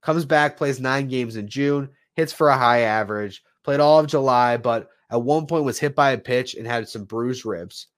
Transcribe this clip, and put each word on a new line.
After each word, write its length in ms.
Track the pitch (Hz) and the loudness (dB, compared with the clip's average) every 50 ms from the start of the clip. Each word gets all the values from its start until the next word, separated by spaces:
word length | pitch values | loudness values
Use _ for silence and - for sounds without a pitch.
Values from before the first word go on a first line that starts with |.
Comes 240 | _ - 156 165 165 | _ -2 -2 -2 0
back, 320 | 135 156 151 147 147 143 | 0 2 2 2 2 0
plays 240 | - 156 143 139 131 | -2 -4 -4 -4 -4
nine 280 | 127 131 131 139 139 131 | -2 -2 -2 -2 -2 -4
games 280 | 127 127 123 117 113 | -4 -4 -4 -4 -6
in 100 | 113 104 | -10 -10
June, 440 | 104 107 135 143 143 143 143 139 135 _ _ _ _ _ | -8 -4 -2 -2 0 0 -2 -4 -8 _ _ _ _ _
hits 180 | - 160 147 - | -4 -4 -4 -2
for 160 | - 165 147 | 0 4 4
a 80 | 139 | 4
high 240 | 131 123 120 120 120 | 4 4 4 4 4
average, 600 | 117 110 107 110 110 101 107 104 104 101 95 - _ _ _ _ _ | 2 2 0 0 -2 -2 -4 -6 -6 -8 -10 -14 _ _ _ _ _
played 160 | - 143 143 | -4 0 2
all 180 | 147 147 151 156 | 6 6 6 6
of 80 | 156 | 6
July, 500 | 147 156 151 135 135 127 123 123 123 120 | 4 0 0 2 4 4 4 4 4 2
but 320 | 120 110 123 117 113 - - _ _ _ _ | 0 0 0 -2 -2 -4 -8 _ _ _ _
at 100 | - 120 | -4 -4
one 260 | 120 127 147 160 156 | 0 2 0 0 0
point 180 | 143 165 160 151 | -2 -2 -2 0
was 140 | 135 120 - | -2 -2 -2
hit 160 | - 147 139 | -4 -2 2
by 180 | - 143 139 131 | 2 2 2 2
a 60 | 117 | 0
pitch 360 | - - 127 123 127 127 - | -4 -2 -2 -2 -2 -4 -10
and 120 | - 113 | -12 -8
had 220 | 113 120 117 113 - | -6 -4 -4 -6 -6
some 160 | - 113 101 | -10 -14 -12
bruised 400 | 95 113 113 117 123 127 123 - | -10 -6 -6 -4 -4 -6 -6 -6
ribs. 440 | 110 98 85 87 92 - - - _ _ | -8 -8 -8 -8 -12 -16 -18 -20 _ _